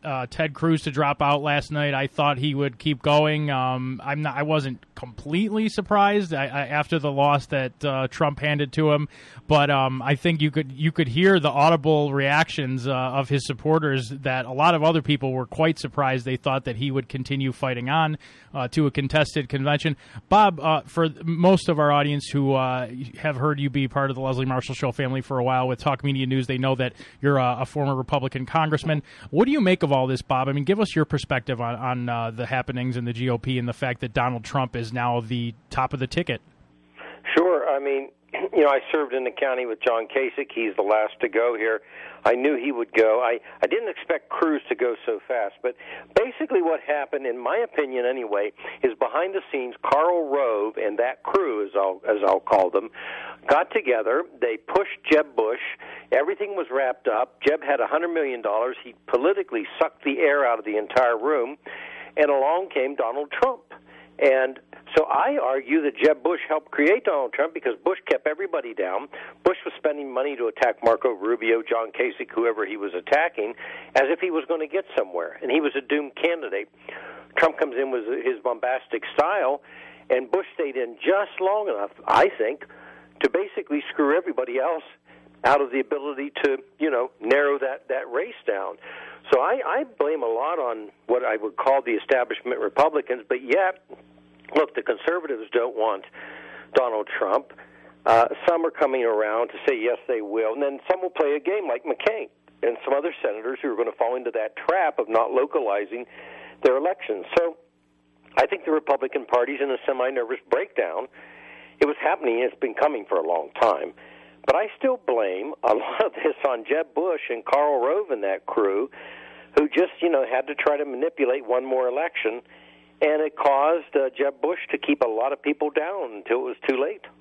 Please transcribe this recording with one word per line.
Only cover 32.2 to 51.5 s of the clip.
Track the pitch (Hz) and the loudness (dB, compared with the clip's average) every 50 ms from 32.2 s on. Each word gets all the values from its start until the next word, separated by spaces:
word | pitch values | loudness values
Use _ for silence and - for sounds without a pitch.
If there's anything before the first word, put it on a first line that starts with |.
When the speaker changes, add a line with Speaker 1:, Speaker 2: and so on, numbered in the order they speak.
| 117 113 | -2 -4
Speaker 1:
the | 113 113 120 | -4 -6 -6
happenings | 110 131 127 123 - 120 123 123 127 120 | -2 -2 -2 -2 -2 -4 -4 -2 -2 -2
in | 123 120 | -2 -4
the | 120 117 | -4 -4
G | 113 127 127 | -2 0 0
O | 120 | -2
P | 117 - 131 131 123 | -2 -2 -2 -2 -2
and | 120 | -2
the | 120 117 | -4 -4
fact | - - 127 123 - | -4 -4 -4 -4 -4
that | - 123 - | -8 -4 -2
Donald | 135 120 127 123 117 107 | 0 0 0 -2 -4 -8
Trump | - - 143 131 120 - | -4 -2 -2 -2 -2 -4
is | 120 117 110 | -8 -8 -4
now | 117 127 120 123 120 120 | -4 -2 0 0 0 0
the | 113 110 123 120 120 117 113 _ _ _ | -2 -4 -4 -4 -4 -6 -8 _ _ _
top | - - 131 131 - | -4 -4 -2 -2 -2
of | 131 | -4
the | 131 | -6
ticket. | 127 - 170 175 - 123 107 _ _ _ _ _ _ _ _ _ _ _ - - - - - _ - - | -4 -2 -4 -2 -2 -4 -6 _ _ _ _ _ _ _ _ _ _ _ -20 -18 -18 -18 -12 _ 0 2
Speaker 2:
Sure. | 156 170 185 175 147 - 170 | 4 4 4 4 2 2 2
I | 139 139 | 0 0
mean, | 139 143 139 135 139 - _ _ _ _ - | 0 0 -2 -2 -2 -6 _ _ _ _ -8
<clears throat> | - - - - | -6 -6 0 4
you | 190 151 | 6 6
know, | 143 | 6
I | 139 131 - - | 6 4 0 0
served | - 156 147 127 123 | -2 -2 0 0 -2
in | 131 127 | -2 -2
the | 123 | -2
county | 113 - 143 135 127 127 127 | -2 -2 -2 0 0 -2 -2
with | 120 110 107 - | -4 -6 -2 0
John | 127 117 113 113 | 0 2 0 -2
Kasich. | 101 - 135 135 127 - - 143 - - | -2 -2 -2 -2 -2 -4 -6 -8 -6 -4
He's | 117 117 104 95 | -4 -4 -2 -2
the | - | -2
last | 101 101 107 107 107 107 - _ | 2 2 2 2 2 0 -2 _
to | - 117 | -4 0
go | 95 113 117 123 120 | 0 2 0 2 0
here. | 110 110 113 113 104 _ - - - - - - - - | 0 -2 -2 -2 -2 _ -12 -20 -18 -18 -18 -18 -2 2
I | 107 117 | 2 2
knew | 123 131 147 151 | 4 2 0 0
he | 123 117 143 | 0 -2 -4
would | 135 117 117 - - | -2 -4 -6 0 4
go. | 113 110 110 110 120 | 4 6 6 6 4
I, | 123 117 120 117 - - - - | 4 2 0 -2 -4 -14 -4 -2
I | - | -2
didn't | - - 220 233 208 | 0 0 -2 -2 -4
expect | - - - - 170 147 _ _ | -8 -8 -4 -4 -4 -4 _ _
Cruz | - - 165 160 151 139 - - | -2 0 2 2 2 0 -2 -4
to | 123 | -2
go | 104 123 123 113 - - | 0 0 -2 -2 -2 -4
so | - 113 101 - | -4 -4 -4 -4
fast. | _ 127 120 104 101 - _ | _ -4 -2 -2 -4 -6 _
But | - 123 123 _ - - - - - _ - | -6 -6 -6 _ -16 -16 -16 -16 -18 _ 2
basically | 185 220 262 240 - 311 311 277 196 | 2 2 2 -2 -6 -4 0 2 2
what | 170 165 160 147 | 2 2 0 -2
happened, | - - 147 147 139 - - 139 135 | 0 -2 -2 -2 -2 -4 -6 -4 -4
in | 127 117 | -4 -6
my | 123 120 123 160 | -4 -2 -2 -2
opinion | 220 240 - - - 151 135 131 127 120 | -2 -2 -2 -2 -4 -4 -2 -2 -2 0
anyway, | 123 131 131 120 107 101 101 104 107 _ - - - - - | 0 -2 -2 -4 -2 -2 -2 -2 -2 _ -10 -14 -14 -8 -2
is | - 131 110 | -2 -2 0
behind | _ 135 117 117 151 175 190 196 | _ -4 -2 0 -2 -2 -2 -4
the | 190 - - | -6 -8 -6
scenes, | - 139 127 123 113 - - | -6 -6 -6 -6 -10 -6 -2
Karl | - 139 143 160 175 180 170 160 143 | 2 2 4 4 4 2 0 0 0
Rove | 139 143 139 120 110 104 101 110 110 | 0 0 2 2 2 0 -2 -2 -2
and | - 110 104 104 - | -2 -4 -2 0 0
that | 117 127 127 _ _ | -2 -2 -2 _ _
crew, | - - 196 185 151 | -2 0 0 0 0